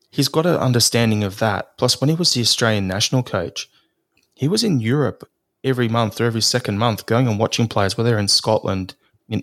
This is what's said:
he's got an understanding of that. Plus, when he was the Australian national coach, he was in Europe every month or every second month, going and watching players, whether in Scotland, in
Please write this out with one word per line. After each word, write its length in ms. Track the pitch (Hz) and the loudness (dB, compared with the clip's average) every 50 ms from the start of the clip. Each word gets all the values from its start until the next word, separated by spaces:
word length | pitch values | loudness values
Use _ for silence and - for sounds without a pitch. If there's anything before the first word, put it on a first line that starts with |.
| _ _ | _ _
he's 200 | - - 139 - | -4 -2 -2 0
got 180 | - 156 160 | 0 0 2
an 100 | 180 - | 2 2
understanding 680 | - - 127 123 120 113 - - 117 117 113 110 107 104 | 2 2 2 2 2 2 2 2 2 2 2 2 0 -2
of 160 | 98 95 - | -2 -4 -2
that. 360 | 113 110 101 95 - - _ | -2 -2 -2 -2 -6 -8 _
Plus, 240 | - - 123 - - | -2 0 0 0 2
when 80 | - 143 | 0 0
he 80 | 160 | 0
was 160 | 160 180 - - | 2 0 0 0
the 80 | 123 | 0
Australian 480 | 117 110 - - 123 113 107 104 98 92 | 0 0 0 2 2 2 2 0 0 -2
national 340 | 92 101 110 - - 131 120 | -2 -2 -2 0 0 0 -2
coach, 460 | - - 98 85 - - - - - _ _ _ _ _ _ _ _ _ _ _ _ _ | 0 -4 -4 -4 -4 -8 -10 -14 -14 _ _ _ _ _ _ _ _ _ _ _ _ _
he 140 | - 131 143 | -4 -2 0
was 160 | 190 226 247 | 0 0 0
in 160 | 220 170 127 | 2 0 0
Europe 480 | 110 110 123 151 143 107 - - - _ _ _ _ _ _ _ - | 2 2 0 2 0 0 -2 -6 -14 _ _ _ _ _ _ _ -4
every 260 | 131 131 120 123 113 | -2 0 0 0 0
month 340 | 113 117 117 104 - - 113 | 2 2 0 0 0 0 -2
or 20 | |
every 160 | 117 113 113 | 0 0 0
second 380 | 110 - - 123 - - 104 101 | 0 0 0 -2 -2 -2 -2 0
month, 260 | 113 120 107 95 - | 0 0 0 -2 -2
going 240 | - 117 117 131 123 | 0 0 2 2 2
and 100 | 107 101 | 2 0
watching 300 | 113 - - - 120 110 | 0 0 0 0 -2 0
players, 300 | - 110 101 95 - - | 2 0 0 0 0 0
whether 180 | 113 117 117 107 | 0 0 2 0
in 100 | 104 95 | 0 0
Scotland, 640 | - - - 120 110 - - - 98 95 92 92 - _ _ _ _ _ _ - | 0 0 2 2 0 0 0 -2 -4 -4 -6 -8 -10 _ _ _ _ _ _ -6
in 140 | 110 - | -6 -6